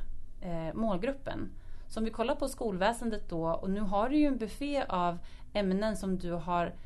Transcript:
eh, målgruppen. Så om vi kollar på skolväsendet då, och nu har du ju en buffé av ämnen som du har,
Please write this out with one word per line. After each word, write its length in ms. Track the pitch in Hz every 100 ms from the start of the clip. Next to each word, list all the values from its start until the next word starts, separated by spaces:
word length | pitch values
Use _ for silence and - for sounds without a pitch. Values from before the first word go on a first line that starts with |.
| - - - -
eh, 340 | 180 165 160
målgruppen. 760 | - 226 180 240 269 - - - - - - -
Så 120 | 226
om 40 |
vi 60 | 220
kollar 240 | - 233
på 140 | 294 269
skolväsendet 800 | - 233 185 202 233 233 214 -
då, 180 | 165 165
och 220 | 165 190
nu 100 | 196
har 280 | 202 202 240
du 80 | 302
ju 100 | 294
en 120 | 240
buffé 440 | 220 - 285 277 -
av 300 | 185 175 175 - - -
ämnen 440 | 208 190 190 220 185
som 220 | 196 180
du 140 | 175
har, 420 | 170 165 175 170 -